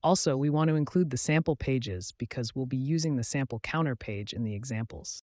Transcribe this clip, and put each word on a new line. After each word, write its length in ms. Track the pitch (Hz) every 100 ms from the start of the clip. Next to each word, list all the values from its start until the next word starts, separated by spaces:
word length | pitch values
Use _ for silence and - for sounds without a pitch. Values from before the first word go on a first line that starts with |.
Also, 360 | 160 190 - 135
we 120 | 147
want 200 | 147 160
to 80 | 156
include 340 | 147 180 175
the 60 | 127
sample 400 | - 156 160 151
pages 580 | - 131 120 92 92 -
because 380 | 117 - 117
we'll 120 | - 131
be 100 | 131
using 400 | 135 165 160 139
the 80 |
sample 340 | 113 143 135 117
counter 380 | - 160 160 120
page 360 | - 101 104
in 120 | -
the 100 | 113
examples. 720 | 104 123 110 113 - - - -